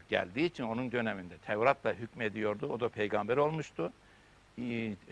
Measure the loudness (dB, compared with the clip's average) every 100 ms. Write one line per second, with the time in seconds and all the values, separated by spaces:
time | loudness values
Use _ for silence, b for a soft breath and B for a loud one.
0 | 0 0 0 0 -2 0 -4 -2 -2 0
1 | 0 -4 -8 -12 -4 4 4 4 2 -2
2 | -6 -4 -4 0 0 0 -2 -2 -2 0
3 | 0 2 2 2 2 0 -4 -6 -6 -8
4 | b b b b -16 -8 -4 -2 -4 -6
5 | -10